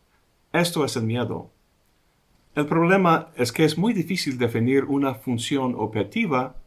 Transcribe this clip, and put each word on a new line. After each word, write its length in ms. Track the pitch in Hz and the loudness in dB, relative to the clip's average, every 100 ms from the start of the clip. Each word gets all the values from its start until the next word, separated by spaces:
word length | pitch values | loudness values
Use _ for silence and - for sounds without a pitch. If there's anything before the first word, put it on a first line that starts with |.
| _ _ _ _ _ | _ _ _ _ _
Esto 320 | 160 175 170 147 | 0 0 0 -2
es 100 | 123 | 0
el 100 | 110 | -2
miedo. 440 | 113 107 87 - _ _ _ _ _ _ _ _ _ _ | -2 -4 -6 -10 _ _ _ _ _ _ _ _ _ _
El 140 | - 147 | -4 0
problema 640 | 165 170 196 175 160 160 - | 2 4 4 4 2 0 -4
es 160 | 165 | -2
que 140 | - 156 | 2 2
es 140 | 156 | 2
muy 140 | 202 | 0
difícil 440 | 208 156 190 147 127 | 0 -2 -4 -4 -2
definir 460 | 120 113 117 139 | -2 0 2 2
una 320 | 135 139 139 127 | 2 0 0 -4
función 580 | - 117 113 139 131 120 | -4 -4 -2 -2 -2 -2
objetiva 840 | 110 - 196 220 220 131 127 - | -4 -2 -4 -2 0 0 -2 -8